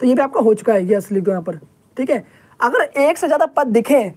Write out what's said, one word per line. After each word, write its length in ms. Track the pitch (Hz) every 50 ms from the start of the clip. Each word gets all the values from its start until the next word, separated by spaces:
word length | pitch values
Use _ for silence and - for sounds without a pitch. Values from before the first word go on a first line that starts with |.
तो 60 | 254
ये 80 | 247 262
भी 80 | 269
आपका 180 | 269 269 - -
हो 140 | 220 220 214
चुका 180 | - - 233
है, 140 | 214 190 180
यस 240 | 185 214 196 196 -
लिख 120 | 202 196 170
दो 60 | 196
यहाँ 120 | 190 180
पर। 160 | 165 185 165 151 - _ _ _ _ _ -
ठीक 140 | - 262 -
है, 140 | 277 202 - _ _ _ _ _ _ -
अगर 220 | 254 294 330 403
एक 360 | 302 - - 277 277 311 339 -
से 80 | 359
ज़्यादा 200 | 277 294 294 320 -
पद 180 | - 294 285 247
दिखें 420 | 208 233 - - 285 254 214 175 -